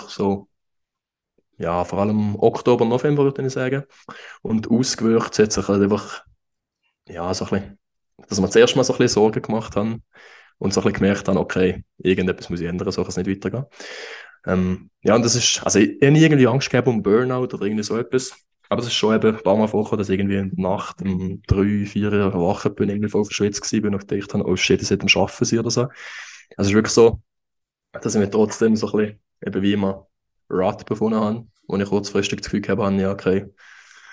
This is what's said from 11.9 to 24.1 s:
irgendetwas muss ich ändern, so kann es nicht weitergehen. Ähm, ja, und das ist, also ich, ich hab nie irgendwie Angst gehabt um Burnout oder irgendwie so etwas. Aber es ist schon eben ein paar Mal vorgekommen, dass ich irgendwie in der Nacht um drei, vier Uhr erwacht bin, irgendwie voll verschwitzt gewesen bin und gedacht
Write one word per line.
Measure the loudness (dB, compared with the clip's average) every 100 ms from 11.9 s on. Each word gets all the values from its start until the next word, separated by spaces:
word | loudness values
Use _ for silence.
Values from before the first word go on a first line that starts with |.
| _
irgendetwas | 0 0 0 -4 -6
muss | -8
ich | -6
ändern, | -4 -4
so | -4
kann | -6
es | -4
nicht | -4
weitergehen. | -4 -4 -6 -10 -14 -18 -16 -16 -16 -20 -14 -2
Ähm, | 0 0 -4 -10 _
ja, | 2 2
und |
das | 4 2
ist, | 0 -2
also | 0 4
ich, | 2 4
ich | 4
hab |
nie | 6
irgendwie | 6 6 6
Angst | 4 0
gehabt | 0 2
um | 0
Burnout | 2 2 2 -2 -4
oder | -4
irgendwie | -4 -4
so | -4 -4
etwas. | -2 -2 -2 -14 _ _ -2
Aber | -2
es | 0
ist |
schon | 0 2
eben | 4 2 2
ein |
paar | 2 2
Mal | 2
vorgekommen, | 0 -2 -2
dass | 0
ich | 0
irgendwie | 0 0
in | -2 -2
der | -2
Nacht | -2 -6 -8
um | -4 -4 -4 -6 0
drei, | 2 2 0 -2
vier | -2 0
Uhr | 2 0
erwacht | 2 0 0 -2 -2
bin, | -2
irgendwie | -2 -2
voll | -2
verschwitzt | -2 0 -2 -2
gewesen | -4 -2
bin | -2
und | -4
gedacht | -4